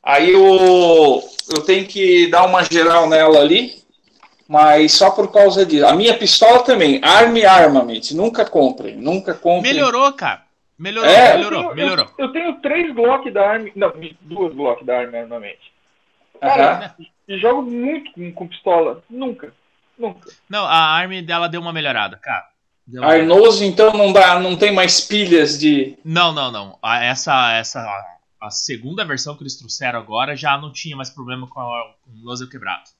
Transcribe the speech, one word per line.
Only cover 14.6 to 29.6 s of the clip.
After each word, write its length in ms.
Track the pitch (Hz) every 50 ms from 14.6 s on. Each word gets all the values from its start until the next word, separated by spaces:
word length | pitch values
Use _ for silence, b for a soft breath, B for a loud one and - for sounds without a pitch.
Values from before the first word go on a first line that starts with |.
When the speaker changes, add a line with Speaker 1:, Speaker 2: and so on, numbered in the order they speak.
| 143 131 120 - 135
Speaker 3:
da 140 | 123 123 123
Army 180 | 123 120 117 117
Armament. 400 | 117 113 117 117 107 101 90 _ _ _ _ _ _ _ _ _ _ _ _ _ _ _ _ -
Cara, 320 | - 240 277 262 - 294 -
Speaker 1:
Aham. 220 | - 202 190 _ _ 160 _ _ _ _ _
Speaker 3:
e, 60 | 196
e 40 | 190
jogo 240 | 190 240 247 285 262
muito 480 | 240 240 240 240 269 311 302 285 -
com, 200 | _ 175 175 175
com 160 | 170 - 180 170
pistola. 560 | - - _ 202 175 170 160 143 120 - _ _
Nunca, 440 | 233 247 269 254 226 - - 147 _ _ _ _ _ _ _ _ _ _
nunca. 320 | 233 214 180 _ b b b b _ _
Speaker 2:
Não, 160 | 190 208 202
a 100 | 151 156
Army 460 | 165 160 156 156 165 180 185 190 185
dela 260 | 175 160 170 170 170 170
deu 140 | 165 175
uma 120 | 170 170 165
melhorada, 420 | 160 151 143 127 113 104 98 - _
cara. 280 | - 143 123 92 - _ _ _ _ _ _ _ _ _
Deu 160 | 120 127 127
uma 100 | 151 160
Speaker 1:
Arnoso, 500 | 165 160 165 170 196 220 233 214 196 202
então, 300 | 196 180 - 214 214 214
não 180 | 208 202 196
dá, 280 | 185 196 190 180 175 175
não 160 | 180 185 180 165
tem 160 | 208 208 202
mais 260 | 190 185 175 - -
pilhas 580 | - - 208 208 208 180 170 165 151 143 151 143
de 380 | 151 151 147 139 131 131 - _ _
Speaker 2:
Não, 300 | 160 160 170 175 170 156
não, 180 | 151 135 127
não. 280 | 117 104 101 98 - _
A, 240 | - 110 117 120 120
essa, 480 | 120 123 123 - 160 143 131 123 120 113
essa, 260 | 113 113 - - -
a, 680 | 117 107 101 98 101 87 87 _ _ _ _ _ 110 107
a 20 |
segunda 560 | 104 - - - 135 113 113 131 170 202 214
versão 320 | 160 143 123 - 151 147 151
que 60 | 151
eles 120 | 135 -
trouxeram 440 | -